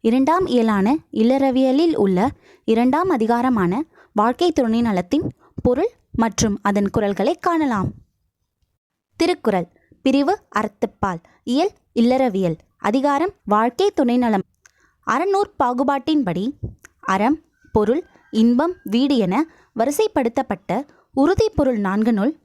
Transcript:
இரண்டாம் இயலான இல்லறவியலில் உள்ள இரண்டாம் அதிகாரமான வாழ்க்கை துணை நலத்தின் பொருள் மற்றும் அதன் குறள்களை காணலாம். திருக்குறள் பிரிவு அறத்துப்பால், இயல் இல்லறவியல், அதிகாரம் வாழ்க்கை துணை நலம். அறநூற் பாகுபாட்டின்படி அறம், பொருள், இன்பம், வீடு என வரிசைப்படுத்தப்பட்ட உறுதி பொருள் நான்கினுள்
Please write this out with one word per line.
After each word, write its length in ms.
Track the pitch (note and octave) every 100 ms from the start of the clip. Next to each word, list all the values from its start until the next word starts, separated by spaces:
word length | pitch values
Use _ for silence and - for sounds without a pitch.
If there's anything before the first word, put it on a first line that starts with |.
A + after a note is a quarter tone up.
இரண்டாம் 420 | A3+ B3 C4+ F4 F#4+
இயலான 400 | B3 A3+ G3+ G3 D#4 _
இல்லறவியலில் 840 | - A3+ C4+ C4+ B3+ C4 C4+ E4+ D#4
உள்ள 340 | G3 F3+ A#3+ - _ _ -
இரண்டாம் 420 | A3+ B3 C#4+ F#4+
அதிகாரமான 720 | C#4 A3 A#3+ B3+ A#3 F3 G#3 D#4+ _ _ G#3
வாழ்க்கை 340 | A3 B3 F4
துணை 300 | D#4 A#3 A3+
நலத்தின் 440 | A#3 F#3 F3+ C#4+ F#4+ - _ -
பொருள் 300 | B3+ B3+ A4 _ _
மற்றும் 440 | - A3+ G3+ A3 G3+
அதன் 280 | G#3 G3+ G3
குறள்களை 460 | - G3+ G3+ G#3+ F4
காணலாம். 520 | F4+ E4+ D4 G#3+ F#3 - _ _ _ _ _ _ _ _ _ _ _ _
திருக்குறள் 480 | E4+ F4+ - F#3+ E3+ _ _ _
பிரிவு 340 | C4+ C4+ C#4+ G#4 _ G#3
அறத்துப்பால், 680 | G#3 _ G#3+ _ G3 F3 _ _
இயல் 320 | - B3+ F#4+ _ _
இல்லறவியல், 640 | A#3+ A#3 C4 B3+ F#3+ F3+ D#3+ _ _
அதிகாரம் 580 | - B3 C#4+ C#4 F4+ - -
வாழ்க்கை 460 | G#3 C4 - G4+
துணை 260 | F#4 B3+ B3
நலம். 320 | A#3+ G#3 - _ _ _ _ _ -
அறநூற் 480 | A#3+ F#4+ G4 G4+ -
பாகுபாட்டின்படி 880 | B3+ B3 C#4 C#4 C4+ D4+ G#3 E3+ A3 - - - - _ -
அறம், 320 | F#3+ A3 D#4+ _ _ _ G#3+
பொருள், 280 | G#3 C#4 - _ _
இன்பம், 420 | A3 A3+ A#3+ E4 F4+
வீடு 340 | - A#3 C4+ C#4
என 300 | F#3 G3+ E4 _ _ -
வரிசைப்படுத்தப்பட்ட 1080 | A#3 D4 A4 D#4 A#3+ B3+ C4 - - F#3+ C#4+ _ _ -
உறுதி 340 | D4 G4 A4
பொருள் 320 | - C4+ A#3
நான்கினுள் 520 | G3 G3+ A3 A3 A3+ D#4+